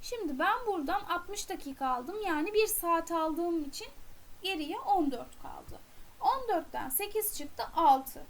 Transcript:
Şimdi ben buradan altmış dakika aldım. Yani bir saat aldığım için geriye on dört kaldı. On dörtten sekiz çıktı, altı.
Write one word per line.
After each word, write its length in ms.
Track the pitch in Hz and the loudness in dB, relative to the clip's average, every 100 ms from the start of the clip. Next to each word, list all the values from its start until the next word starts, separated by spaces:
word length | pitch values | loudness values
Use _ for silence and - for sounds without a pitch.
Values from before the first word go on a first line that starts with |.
Şimdi 360 | - 480 370 262 | -8 -4 -4 0
ben 280 | 349 466 480 | 2 2 0
buradan 340 | 370 277 392 | -2 0 -2
altmış 440 | - 349 349 403 - | 0 -2 -2 -8 -6
dakika 400 | 370 277 262 262 | -6 -8 -4 0
aldım. 340 | 254 254 415 | 0 -2 -4
Yani 320 | 403 311 330 | 0 0 2
bir 120 | 427 427 | 4 4
saat 440 | - 339 339 330 | 2 2 2 2
aldığım 540 | 330 320 311 349 339 | 0 2 2 0 0
için 240 | 285 - 453 - - - - - | -2 -8 -12 -12 -14 -14 -14 -8
geriye 360 | 370 370 294 403 | -4 -2 -2 -4
on 320 | 1047 392 294 | 2 4 4
dört 320 | 247 - - | 0 -8 -10
kaldı. 380 | - 71 - - - - - - | -10 -10 -12 -14 -14 -16 -16 0
On 280 | - 523 494 | 2 2 2
dörtten 400 | 359 311 240 214 | 0 0 -6 -2
sekiz 500 | - 403 427 415 - | -2 0 0 -2 -4
çıktı, 240 | 285 - - - | -8 -6 -2 6
altı. 500 | 320 269 269 - | 8 8 4 -10